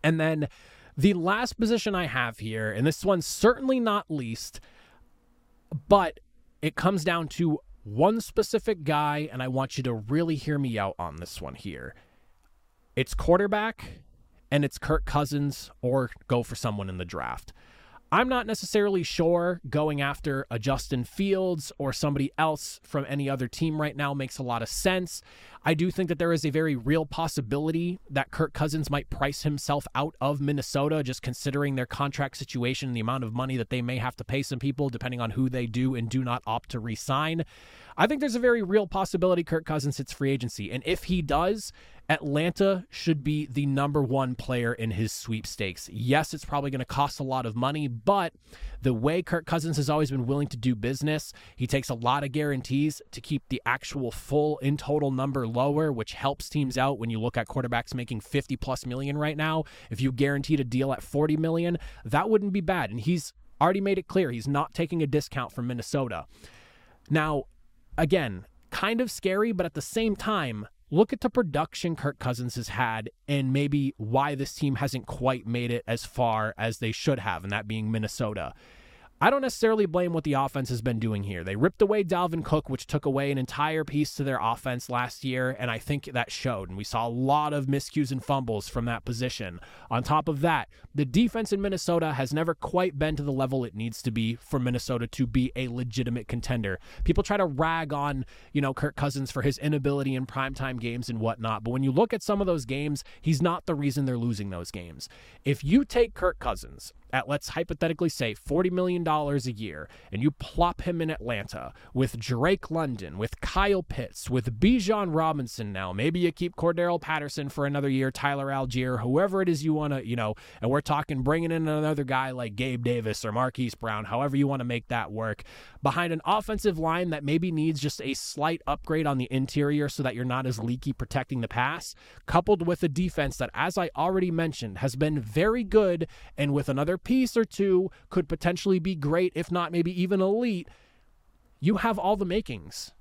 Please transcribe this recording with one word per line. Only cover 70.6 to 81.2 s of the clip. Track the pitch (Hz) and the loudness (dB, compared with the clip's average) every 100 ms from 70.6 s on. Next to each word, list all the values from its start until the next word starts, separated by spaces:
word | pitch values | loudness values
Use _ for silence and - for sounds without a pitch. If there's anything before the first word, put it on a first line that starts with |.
| 104 _ - | -10 _ -2
look | 151 220 | 4 4
at | 254 | 4
the | 247 | 0
production | 254 190 147 - - 175 160 | 2 0 0 -2 -2 -2 0
Kirk | 143 139 | -2 -2
Cousins | 127 120 123 | -4 -2 -4
has | 120 113 | -6 -6
had | 117 123 113 107 _ - | -2 -2 -2 -6 _ -4
and | 143 131 | 0 2
maybe | 135 143 147 135 - | 2 2 2 0 -2
why | 110 123 143 | 0 0 0
this | 139 139 | -2 -6
team | - 143 131 | -2 0 0
hasn't | 139 131 - | -2 -4 -8
quite | - 127 127 104 | -2 0 0 -2
made | 120 120 | -2 -2
it | 120 - | -2 -2
as | 117 - | -4 -4
far | - 120 110 107 - | 0 2 2 -2 -2
as | 110 113 | -4 -2
they | 117 | -4
should | 110 - 131 | 0 0 0
have, | 101 85 | 0 -4
and | 95 | -2
that | 101 107 | -4 -2
being | 110 110 | -4 -2
Minnesota. | 113 107 - 113 104 71 - - - - - - _ | 0 -2 -2 -4 -4 -6 -10 -20 -20 -20 -20 -20 _
I | 185 | 4
don't | 277 | 4
necessarily | 262 - 220 220 196 | -2 0 2 4 2
blame | 175 180 | 2 0
what | 165 | 0
the | 151 | 0
offense | 135 135 143 127 | 0 0 -2 -2
has | 123 | -2
been | 117 113 | 0 0
doing | 113 107 | 0 -2